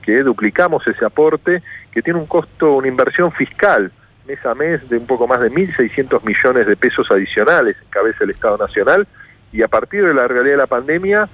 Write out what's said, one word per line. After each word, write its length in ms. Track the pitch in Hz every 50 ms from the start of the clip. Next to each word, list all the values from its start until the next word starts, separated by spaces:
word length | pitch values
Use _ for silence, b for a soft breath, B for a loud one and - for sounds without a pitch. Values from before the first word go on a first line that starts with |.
que 220 | - - 107 127 135
duplicamos 640 | 135 113 - 107 104 - - 180 170 156 143 -
ese 180 | 120 101 - 117
aporte, 560 | 107 _ - 151 156 156 151 _ 175 180 180 B B B B B B
que 100 | - 170
tiene 160 | - 165 170
un 80 | 170 156
costo, 480 | 151 - 170 156 - - - 165 156 139
una 140 | 135 131
inversión 440 | 135 127 127 127 - - - 175 170
fiscal 600 | - - 135 - - - 208 202 165 113 98 92 _ b b b b _ _
mes 180 | - 139 - -
a 80 | 127 113
mes 340 | 127 151 165 165 139 -
de 100 | - 120
un 100 | 117 120
poco 200 | 120 131 113 120
más 140 | 117 131 120
de 80 | 123 113
mil 260 | 127 165 196 180 160
seiscientos 480 | - 127 110 - - 135 131 - 120 -
millones 440 | 110 101 - - 131 127 123 110
de 80 | 120 101
pesos 340 | - - 123 - - 117 -
adicionales 680 | 107 98 - - - 107 104 147 175 165 127 107 - -
en 80 | - _
cabeza 300 | - 101 104 113 107 -
del 100 | 104 95
Estado 260 | 98 - - 113 104
Nacional, 500 | 104 104 95 - 107 98 131 160 196 208 B B B B B B B B _
y 120 | - 110 110
a 40 |
partir 380 | - - 110 - - - 202 202
de 80 | 175 151
la 140 | 135 123
realidad 260 | 123 127 123 127 139 143
de 40 |
la 100 | 139 135
pandemia 600 | - 127 120 127 143 156 170 185 196 202 208 214 196